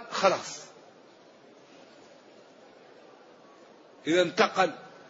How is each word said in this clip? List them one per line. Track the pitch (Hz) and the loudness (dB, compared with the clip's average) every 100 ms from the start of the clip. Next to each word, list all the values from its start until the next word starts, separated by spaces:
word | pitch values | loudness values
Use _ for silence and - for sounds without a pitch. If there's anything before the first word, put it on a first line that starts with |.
| - | -4
خلاص، | - 190 151 - - - - - - - - - - - - - - - - - - - - - - - - - - - - - - - - - - - - 147 | 0 2 2 -4 -14 -18 -20 -20 -20 -20 -20 -20 -20 -20 -20 -20 -20 -20 -20 -20 -20 -20 -20 -20 -20 -20 -20 -20 -20 -20 -20 -20 -20 -20 -20 -20 -20 -20 -10 0
إذا | 180 | 2
انتقل | 170 - 196 190 180 - - - | 2 2 2 2 -2 -2 -18 -20